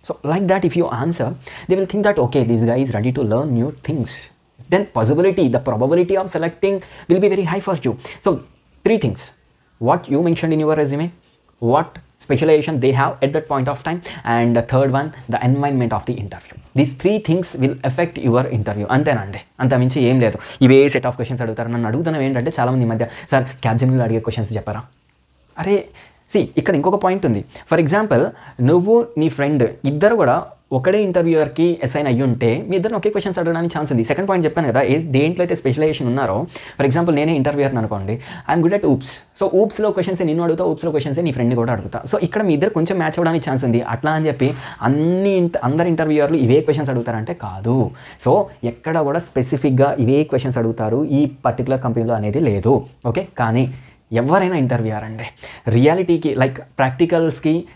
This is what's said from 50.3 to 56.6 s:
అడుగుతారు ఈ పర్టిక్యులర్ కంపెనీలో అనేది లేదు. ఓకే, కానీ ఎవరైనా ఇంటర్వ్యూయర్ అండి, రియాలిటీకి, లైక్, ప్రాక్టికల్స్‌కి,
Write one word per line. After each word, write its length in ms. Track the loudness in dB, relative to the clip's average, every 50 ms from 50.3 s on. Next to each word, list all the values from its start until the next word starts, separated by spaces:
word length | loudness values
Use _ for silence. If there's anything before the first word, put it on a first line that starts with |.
| -2 -2 -2 -2 -2
అడుగుతారు 480 | 0 -2 -2 -2 -2 -2 -2 0 0 0
ఈ 200 | 0 2 2 2
పర్టిక్యులర్ 580 | 0 -2 -2 -2 -2 -2 -2 -2 -2 -2 -2 -2
కంపెనీలో 300 | -2 -2 -2 0 0 -2
అనేది 260 | -2 -2 -2 0 0
లేదు. 460 | 0 2 0 2 2 2 2 2 0 -6 -20 _ -6
ఓకే, 200 | -4 -4 -4 -6 -6 -4
కానీ 360 | -4 -2 0 2 0 0 0 -4 -12 -20 -20 -20 _ _ _ -2
ఎవరైనా 440 | -2 0 2 2 2 2 2 0
ఇంటర్వ్యూయర్ 460 | 0 0 0 0 -2 -2 -4 -4 -6 -8
అండి, 200 | -10 -12 -12 -12 -14 -16 _ -20 -20 -20 -8 _ 2
రియాలిటీకి, 640 | 4 6 6 6 4 4 2 2 2 2 2 -2 0
లైక్, 220 | 2 0 0 0
ప్రాక్టికల్స్‌కి, 1080 | -6